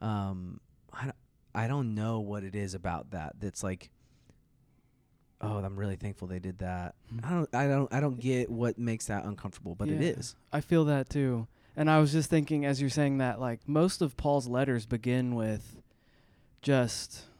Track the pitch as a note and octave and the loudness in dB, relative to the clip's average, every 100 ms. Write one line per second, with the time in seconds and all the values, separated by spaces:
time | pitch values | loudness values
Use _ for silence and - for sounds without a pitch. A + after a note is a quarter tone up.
0 | A2 G#2 G2 F#2 F2+ - _ _ _ - | -4 -2 -4 -6 -10 -14 _ _ _ -10
1 | C3 - _ _ _ - A2+ C#3+ B2 G#2+ | -8 -8 _ _ _ -4 -2 0 0 -2
2 | A2 A2+ G#2 G#2 F#2+ G#2 G2+ F#2 F2+ E2 | -2 -2 -4 -6 -6 -4 -4 -4 -4 -4
3 | A#1+ F#2 D2+ - G2+ - G2 F#2 - _ | -6 -8 -8 -6 -8 -4 -6 -6 -10 _
4 | _ _ _ _ _ _ _ _ _ _ | _ _ _ _ _ _ _ _ _ _
5 | _ _ _ - G#2+ G#2 G2 G2 G2+ F#2 | _ _ _ -8 -4 -4 -4 -4 -4 -4
6 | G#2 G2 F2+ F#2 F#2 F#2 F#2 F2+ F2+ - | -6 -8 -6 -6 -6 -6 -4 -4 -6 -10
7 | - A2+ A#2 F3 D3+ B2 C#3+ C#3 C3+ C3+ | -12 -8 -2 0 0 2 2 2 2 0
8 | C#3+ B2 B2 B2+ B2 A2+ A#2+ A2 A#2+ A2+ | 0 0 0 0 0 0 -2 0 -2 -2
9 | - G2+ G2+ G2+ G2+ - F#2+ F#2 G2+ D#3 | -4 -4 -4 -8 -10 -10 -10 -4 -2 0
10 | E3 B2+ - - _ D3 - E3 D3+ C#3+ | 0 0 -8 -14 _ -4 2 4 4 2
11 | C3 D3 C3+ A#2+ A2+ _ _ - D3+ D#3 | 0 0 2 0 -4 _ _ 0 6 8
12 | D3+ D#3+ C#3 D#3+ C#3+ D3+ C#3+ C3+ C#3 D3+ | 6 4 4 2 2 0 2 0 0 2
13 | C#3+ C3+ B2+ A2 B2+ A#2 - D3+ F3+ - | 2 4 0 0 -4 -4 0 4 4 4
14 | D#3+ - D3 C#3+ B2 A#2+ C3+ B2 A2 A#2+ | -2 0 2 2 2 2 2 0 0 -2
15 | B2 B2+ B2 A#2+ A2 G#2+ - - - _ | 2 2 2 0 0 -2 -6 -20 -20 _
16 | _ _ _ _ _ _ - C3 A#2+ - | _ _ _ _ _ _ 2 4 4 -2
17 | - - - | -8 -14 -20